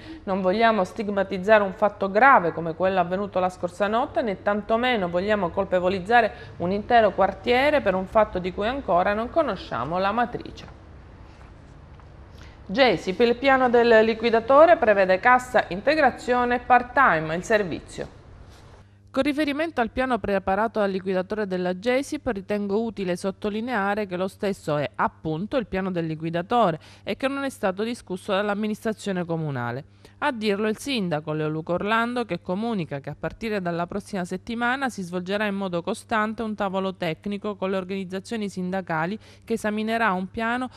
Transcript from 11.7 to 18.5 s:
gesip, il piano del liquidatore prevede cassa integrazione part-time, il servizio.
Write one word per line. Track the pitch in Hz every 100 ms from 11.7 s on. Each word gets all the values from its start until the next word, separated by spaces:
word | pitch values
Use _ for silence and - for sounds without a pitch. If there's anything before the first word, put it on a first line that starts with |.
| - - - - - - - - - -
gesip, | 196 254 175 - 208
il | 233 240
piano | 277 262 254
del | 240 233 220
liquidatore | 220 220 233 226 226 277 339 330
prevede | 220 202 185 185
cassa | 240 254 247 214 -
integrazione | 180 240 311 262 240 - 247 240 247
part-time, | - 247 247 285 254 165 160
il | 170
servizio. | - 214 185 127 - - 143 - - - -